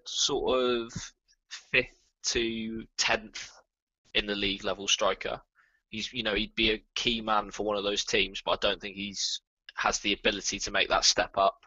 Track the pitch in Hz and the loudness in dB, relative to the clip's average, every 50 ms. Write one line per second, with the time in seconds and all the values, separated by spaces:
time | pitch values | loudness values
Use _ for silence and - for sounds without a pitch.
0 | - - - - - - 143 - 73 101 127 127 127 123 120 120 117 117 - - | -6 -6 -2 0 0 0 0 0 2 2 2 2 2 2 0 0 -2 -6 -8 -10
1 | - - - _ _ _ _ _ _ _ - - - _ - 127 127 - - _ | -10 -12 -14 _ _ _ _ _ _ _ -18 -18 -6 _ 2 2 2 0 -6 _
2 | _ _ _ _ - - - 120 117 113 113 113 110 113 113 113 110 - _ - | _ _ _ _ -4 -2 0 0 0 0 -2 -4 -4 -6 -6 -8 -10 -4 _ 0
3 | - - 113 110 110 104 - - - - - - - _ _ _ _ _ _ _ | 2 2 2 0 -2 -6 -14 -14 -14 -14 -18 -20 -20 _ _ _ _ _ _ _
4 | _ _ - 110 104 104 101 101 101 98 95 95 101 98 92 95 98 - - - | _ _ -2 -2 0 0 0 0 0 -2 -2 -2 -2 -4 -4 -2 0 0 2 4
5 | 107 95 95 - - - 113 - - _ _ _ _ _ _ _ _ _ 113 107 | 4 2 2 0 -4 -6 -6 -6 -10 _ _ _ _ _ _ _ _ _ -8 -8
6 | 104 - 127 123 110 107 98 107 107 - - 113 113 110 110 107 - _ - - | -8 -6 -6 -4 -2 0 0 0 0 -2 0 2 2 2 2 0 -4 _ -6 -2
7 | - 123 117 113 110 110 110 104 101 98 - - 104 107 104 101 98 101 104 101 | 0 0 0 0 0 2 2 2 0 -2 -4 -2 -2 0 0 0 0 0 0 -2
8 | - - - 104 95 95 98 - - 85 92 - - 104 95 87 107 101 95 98 | 0 2 2 2 2 0 -2 -4 0 0 0 2 2 0 0 -2 -6 -10 -8 -8
9 | 101 101 98 - - - - - - _ _ _ _ - - - - 107 - - | -8 -6 -4 -4 -4 -4 -4 -6 -8 _ _ _ _ -10 -4 -2 0 0 0 0
10 | - 101 101 - - 113 104 98 - - 101 101 - 104 101 95 90 - 92 87 | 0 -2 -2 0 0 0 0 0 -4 -4 -4 -4 -4 -2 0 0 2 2 2 4
11 | - - - - 90 - - 98 98 - - _ - | 4 4 4 4 0 0 2 4 4 4 2 _ -8